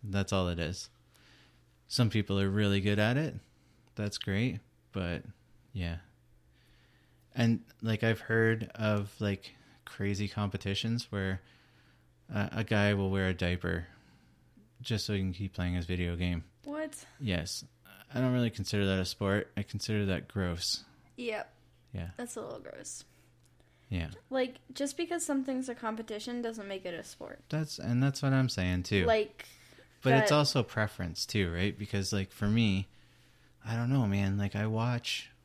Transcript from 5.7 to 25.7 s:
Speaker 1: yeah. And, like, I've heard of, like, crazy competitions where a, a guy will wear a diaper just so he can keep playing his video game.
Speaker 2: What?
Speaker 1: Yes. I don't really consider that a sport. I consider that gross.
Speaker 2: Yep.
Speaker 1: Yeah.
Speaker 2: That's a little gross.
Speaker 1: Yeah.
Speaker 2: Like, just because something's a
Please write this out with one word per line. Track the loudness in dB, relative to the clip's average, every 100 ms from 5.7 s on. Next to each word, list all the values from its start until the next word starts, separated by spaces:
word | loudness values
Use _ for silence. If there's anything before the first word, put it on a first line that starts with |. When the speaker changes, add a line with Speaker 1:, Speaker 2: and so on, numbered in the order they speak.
Speaker 1:
yeah. | -6 -4 -6 -12 _ _ -20 _ _ _ -20 _ _ _ _ _ 2
And, | 4 2 -2 -8
like, | -2 2
I've | 2 2
heard | 2 4 6 4 -2 -2
of, | 2 2 0 -2
like, | 0 0 -6 -20 -20 -20
crazy | -20 -4 -2 0 -2
competitions | -2 -2 -2 -4 -2 0 -2 -2
where | -2 -2 -2 -8 -20 _ _ -20 _ _ _ _
a, | -4 -2 -2
a |
guy | 0 2 4
will | 4 2
wear | 2 0
a |
diaper | 0 0 0 -2 -4 -4 -14 -20 -20 _ _ _ -20 -20 _
just | -4 -4
so | 0
he | -2
can | -2
keep | -2 -6
playing | -2 0
his | 0
video | 0 -2 -2
game. | 0 0 -2 -4 _
Speaker 2:
What? | -10 -6 -6 -8 -18 -8
Speaker 1:
Yes. | -2 -2 -2 -8 -12 _ -20 -20 -8
I | -2
don't | 2
really | 2 0
consider | 0 -2 2 2
that | 2
a |
sport. | 0 -2 0 2 0 -6
I |
consider | -6 -6 -2 0 0
that | -2 -2
gross. | -2 -2 -2 -4 -6 -8 -20 _ -10
Speaker 2:
Yep. | -6 -6 -8 _ _ _ _
Speaker 1:
Yeah. | -10 -10 -10
Speaker 2:
That's | -10 -10
a |
little | -10 -12
gross. | -12 -14 -14 -14 -16 _ -20 _ _ _ _ _ _
Speaker 1:
Yeah. | -4 -4 -8 -6
Speaker 2:
Like, | -2 -2 -6 _
just | -6 -6 -4
because | -4 -4 -2
something's | -2 -2 -4
a | -4